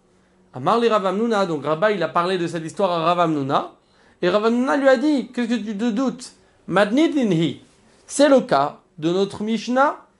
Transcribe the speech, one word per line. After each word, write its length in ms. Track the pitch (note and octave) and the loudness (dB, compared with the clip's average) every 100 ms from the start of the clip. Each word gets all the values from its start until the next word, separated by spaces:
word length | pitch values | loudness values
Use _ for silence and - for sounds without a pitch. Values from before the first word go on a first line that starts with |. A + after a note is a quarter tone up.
| _ _ _ _ _ | _ _ _ _ _
Amar 260 | C3 C#3+ A3+ | -6 -2 0
les 80 | A#3 | 2
Rav 180 | G#3+ F#3+ | 0 0
Hamnouna, 400 | F#3 A#3 G#3+ F#3+ | -2 0 0 -2
donc 180 | D#3 C#3 | -2 -4
Rabbah 260 | D#3+ G#3+ | -2 0
il 120 | G#3 | 0
a 40 | D#3+ | -2
parlé 300 | F3 F3 F#3+ | -2 -2 -2
de 80 | E3+ | -4
cette 180 | E3+ | -6
histoire 280 | D#3 - F#3+ | -8 -2 -2
à 80 | F3 | 0
Rav 200 | D#3+ F3 | 0 0
Hamnouna, 520 | E3+ D3+ C3+ D#3+ - - _ _ _ _ | 0 0 -2 -2 -4 -10 _ _ _ _
et 80 | F3 | 0
Rav 160 | G3 A3 | 0 2
Hamnouna 320 | A#3+ C4 D4+ | 0 0 2
lui 100 | C4+ | 4
a 100 | C4 | 4
dit, 340 | D4 C#4+ G#3 | 2 0 -2
qu'est-ce 160 | - A#3+ | -6 -4
que 60 | A#3+ | -4
tu 200 | G3+ G3+ | -4 -4
te 140 | A#3+ | -2
doutes ? 440 | G3+ C4 - - - _ _ - | -2 -2 -4 -12 -20 _ _ -2
Madnit 440 | E3+ G3+ B3 D#4+ C#4+ | 0 2 2 2 2
Inhi, 460 | A#3 E3 E3 - - _ _ _ - | 0 2 0 -4 -14 _ _ _ -10
c'est 240 | - C#4+ | 2 4
le 120 | C4+ | 4
cas 380 | B3 C#3+ C#3+ - _ - | 4 0 0 -4 _ -6
de 140 | D#3 | -2
notre 300 | F#3 G3 - | 0 -2 -4
Mishnah, 640 | G#3 A3+ A3 B3+ C#4+ - - | -4 -4 -2 0 0 0 -12